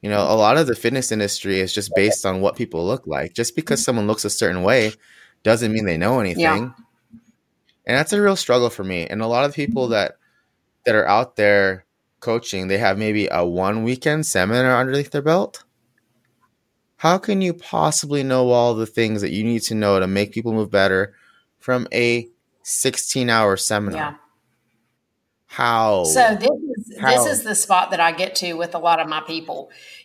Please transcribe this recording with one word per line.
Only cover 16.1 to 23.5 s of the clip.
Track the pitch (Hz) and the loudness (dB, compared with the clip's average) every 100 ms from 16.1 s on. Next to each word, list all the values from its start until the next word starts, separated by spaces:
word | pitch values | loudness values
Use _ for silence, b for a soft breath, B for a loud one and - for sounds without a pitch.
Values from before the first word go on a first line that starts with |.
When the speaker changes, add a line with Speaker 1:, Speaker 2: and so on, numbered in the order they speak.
| _ _ _ _ _ _ _ _ _ | _ _ _ _ _ _ _ _ _
Speaker 1:
How | 156 185 | 0 0
can | 190 196 | 0 -2
you | 185 | 0
possibly | 170 - - 156 151 147 143 | -4 -4 0 0 -2 -4 -4
know | 135 127 123 | 0 0 4
all | 120 120 | 4 2
the | 113 110 | 0 -4
things | - 113 107 | -2 0 0
that | 95 | -4
you | 87 | -2
need | 110 117 | -2 -2
to | - 110 | -2 -2
know | 104 98 | 2 2
to | 92 | 2
make | 98 104 | 0 -2
people | - 117 | -4 -4
move | 110 104 | -2 0
better | 101 95 95 101 b b b b _ | 2 2 2 -2 b b b b _
from | - 127 117 | -4 -4 -2
a | 113 120 120 117 _ _ _ | 0 0 0 -4 _ _ _
sixteen-hour | - - 135 127 - 135 120 113 107 | -8 -4 -2 -4 -6 -4 0 2 2